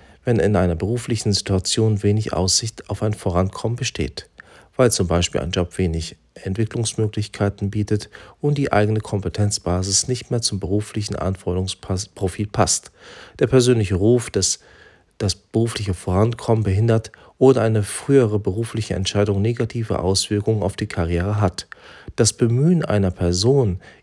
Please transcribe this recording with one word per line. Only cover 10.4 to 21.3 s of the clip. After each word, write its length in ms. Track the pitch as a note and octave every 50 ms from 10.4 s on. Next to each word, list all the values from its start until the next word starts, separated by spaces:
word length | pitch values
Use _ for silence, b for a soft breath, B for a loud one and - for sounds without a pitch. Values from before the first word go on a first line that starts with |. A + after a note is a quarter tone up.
zum 160 | G#2 - G#2+ F#2+
beruflichen 560 | - - G2 G#2 G#2 - - A2 G#2 - -
Anforderungsprofil 1300 | - - F#2+ F#2 - - F2+ F2+ F#2 F#2+ F#2 - - - - F#2+ F#2 - - - - G2 F2+ - - G#2 G#2
passt, 420 | - - F#2+ - - - - - B B B B B B B B B -
der 80 | C3
persönliche 480 | A2 B2 C3 A#2+ B2 B2+ A2+ G#2 F#2 G2
Ruf, 340 | F2+ G2 A2 B2 B2 - -
das, 300 | - G#2 F#2+ - - b b b b b b b b b b b _ -
das 160 | A2 F#2+ -
berufliche 580 | - _ _ - A2+ A2+ A#2 - - G#2 G2
Vorankommen 720 | F2+ - - - F2+ F#2+ G#2+ A#2 A#2+ - - - A2+ A2+ G2+
behindert 480 | G2 F#2 G2+ A#2 A#2 A2+ A2 - - B B B B B
oder 260 | - B2+ C3 C3 A#2+
eine 200 | A2 A2+ G#2+ G#2+
frühere 560 | G2+ - - - - - C#3 C3+ A#2+ G#2 G#2+ G2+
berufliche 560 | G2+ F#2+ F#2 A2 A#2 - - A2+ A2 - -
Entscheidung 480 | G#2+ G2 - - G2+ G2+ G#2 G2 G2
negative 560 | G2+ A#2 A#2+ - A#2 A2 - A#2+ A2 - G2 -
Auswirkungen 640 | - F#2 G2 F#2+ - - G#2+ G#2 G#2 - A2+ G#2
auf 140 | F2 F#2+ -
die 100 | - G#2+
Karriere 540 | G#2 - - E2+ E2 F2 E2+ F2+ G2+